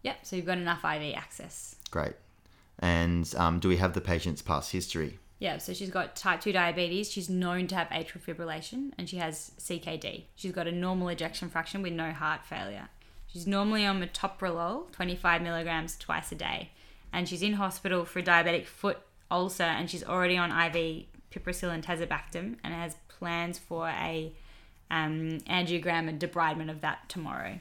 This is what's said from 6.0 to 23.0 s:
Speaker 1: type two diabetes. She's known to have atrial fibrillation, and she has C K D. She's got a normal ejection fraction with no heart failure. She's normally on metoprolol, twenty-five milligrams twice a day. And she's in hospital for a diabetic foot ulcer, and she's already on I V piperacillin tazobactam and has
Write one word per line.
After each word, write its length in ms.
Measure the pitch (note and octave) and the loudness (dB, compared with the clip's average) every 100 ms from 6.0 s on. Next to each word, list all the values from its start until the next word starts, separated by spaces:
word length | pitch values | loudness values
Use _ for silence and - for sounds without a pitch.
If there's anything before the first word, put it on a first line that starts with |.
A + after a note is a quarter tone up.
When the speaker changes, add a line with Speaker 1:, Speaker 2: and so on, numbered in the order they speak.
| - - | -4 -2
Speaker 1:
type 260 | G3 E3+ | 0 2
two 100 | G#3 | 2
diabetes. 600 | F#3 F3 E3+ F3 F3+ G#3 | 4 4 2 0 0 -2
She's 180 | - F3 | -4 0
known 380 | F#3 F3+ F3+ F3+ | 0 2 2 0
to 80 | F#3 | 0
have 120 | E3+ | 0
atrial 300 | - D#3+ F3 | -2 -4 -8
fibrillation, 720 | - E3 E3+ D#3 - B3 C#4 - | -10 -6 -6 -6 -6 -6 -6 -6
and 100 | F3 | -6
she 100 | F3+ | -2
has 340 | E3 D#3 - - | -2 -4 -10 -12
C 200 | - E3+ | -6 -6
K 160 | E3 D#3+ | -4 -6
D. 300 | G3 - - - | -6 -8 -14 -10
She's 160 | F#3+ | -6
got 160 | F3 E3+ | -4 -2
a 40 | |
normal 380 | F3 F#3 F#3 F3 | -2 0 0 0
ejection 400 | E3+ D#3+ - F3 | -2 -4 -4 -4
fraction 320 | E3 E3 G3 | -4 -4 -4
with 120 | F#3 | -4
no 180 | E3+ D#3+ | -2 -4
heart 340 | D#3 D#3 D#3 - | -2 -2 -2 -4
failure. 440 | - G2 G2+ - - - - - | -8 -6 -8 -12 -18 -20 -16 -12
She's 180 | F3 F3 | -6 0
normally 400 | G3 G#3 G#3+ G3+ | 2 4 4 4
on 160 | F#3+ | 2
metoprolol, 880 | F3 - G3 - F#3 E3 E3+ A#3+ F4+ | 0 -2 -4 -2 -2 0 0 -2 -6
twenty-five 500 | - F3+ F3+ F3 E3+ | -4 -2 2 4 4
milligrams 560 | F3 E3 E3 E3 E3 - | 4 -2 0 -2 -2 -8
twice 340 | - D#3 - | -2 -2 -2
a 40 | D#3+ | -6
day. 360 | - - - - - - - | -4 -4 -8 -16 -20 -20 -6
And 180 | F3 F3 | -2 -2
she's 140 | F3 | 0
in 100 | G3+ | 0
hospital 520 | G#3 F#3+ F#3 G3 F3+ E3+ | 2 0 0 0 2 2
for 140 | F3+ | 0
a 40 | |
diabetic 420 | F3+ E3+ E3+ E3+ F3 | 8 8 8 4 0
foot 320 | - G3+ - - - - | -2 0 0 -6 -20 0
ulcer, 340 | F3+ F#3 F#3 | 2 2 2
and 260 | E3+ D#3 F3 | 2 2 0
she's 140 | F3 | -4
already 340 | - F3+ F3+ F3+ | 0 2 4 4
on 140 | F3 | 4
I 180 | E3 E3 | 4 4
V 380 | E3 E3 D#3+ - - - | 4 0 -2 -10 -18 -12
piperacillin 520 | - - F3 F3+ E3 | -8 -4 -2 -2 -2
tazobactam 720 | D#3 E3+ E3+ D3 - E3 F#3+ A#3 | -2 -2 0 -2 -4 -6 -6 -6
and 100 | - | -6
has 220 | E3 E3+ E3 | -4 -6 -8